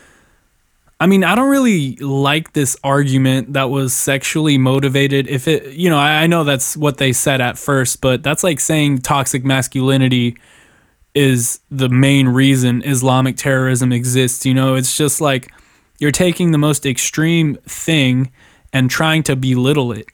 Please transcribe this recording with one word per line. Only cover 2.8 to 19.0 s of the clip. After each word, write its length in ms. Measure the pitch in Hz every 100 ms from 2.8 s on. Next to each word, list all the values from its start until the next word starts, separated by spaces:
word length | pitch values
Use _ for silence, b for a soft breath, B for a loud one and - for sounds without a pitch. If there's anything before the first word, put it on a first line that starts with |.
argument 720 | 139 139 143 131 131 131 123
that 120 | 139 135
was 280 | 139 131
sexually 640 | - - 139 - 160 156 135
motivated. 680 | 127 135 135 139 139 139 131
If 220 | 139 165
it, 240 | 151 135
you 160 | 139 180
know, 80 | 151
I, 240 | 147 156
I 60 | 165
know 180 | 170 147
that's 320 | 135 - 151
what 200 | 147 -
they 140 | 135
said 300 | 120 160 131
at 160 | 123 135
first, 420 | - 135 123 -
but 240 | 135 127
that's 180 | 143 151
like 200 | 190 147
saying 380 | - 156 147 135
toxic 440 | - 143 131 135
masculinity 920 | 135 135 127 135 131 135 131 123 120 117 b b b b b b _
is 460 | 143 139 123 117 - _
the 200 | 135 127
main 400 | 127 139 139 131
reason 520 | 127 135 131 123 120
Islamic 520 | 143 131 131 127 131 -
terrorism 560 | 143 131 131 127 127
exists. 540 | 120 123 127 127 - 131
You 80 |
know, 220 | 131 131 131
it's 200 | 127 -
just 240 | 147 -
like 320 | 151 131 - b b b b b
you're 120 | 147
taking 400 | - 180 165 175
the 60 | 151
most 280 | 151 156 139
extreme 680 | 123 - - 160 170 156 131 -
thing 640 | - - 160 131 127 131 b b b b
and 180 | 131 127
trying 340 | -